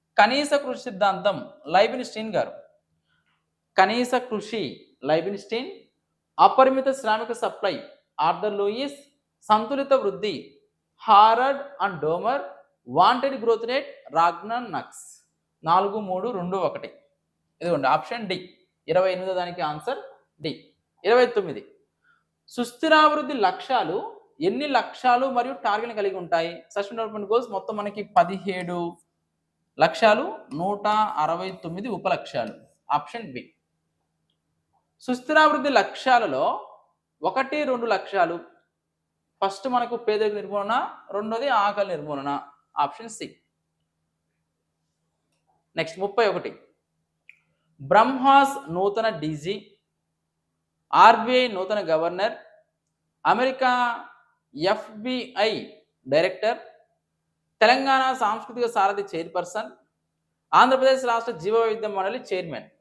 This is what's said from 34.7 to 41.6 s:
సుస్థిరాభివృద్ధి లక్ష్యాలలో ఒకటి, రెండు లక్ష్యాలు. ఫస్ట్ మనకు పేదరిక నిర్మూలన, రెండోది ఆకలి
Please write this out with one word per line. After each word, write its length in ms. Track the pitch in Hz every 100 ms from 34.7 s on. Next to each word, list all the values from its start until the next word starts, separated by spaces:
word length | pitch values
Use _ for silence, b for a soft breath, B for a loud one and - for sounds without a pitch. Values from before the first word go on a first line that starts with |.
| _ _ _
సుస్థిరాభివృద్ధి 680 | - 247 - 311 302 294 277
లక్ష్యాలలో 1000 | 240 190 - 262 240 202 131 180 359 - - _ _ _ -
ఒకటి, 420 | 160 262 262 302
రెండు 220 | 277 247 233
లక్ష్యాలు. 680 | 190 - 196 170 170 - _ _ _ _ _ _ _ _ -
ఫస్ట్ 240 | 196 196 269
మనకు 280 | 247 233 233
పేదరిక 380 | 214 214 214
నిర్మూలన, 560 | 208 190 202 202 247 392 - -
రెండోది 380 | 196 220 226 277
ఆకలి 400 | 226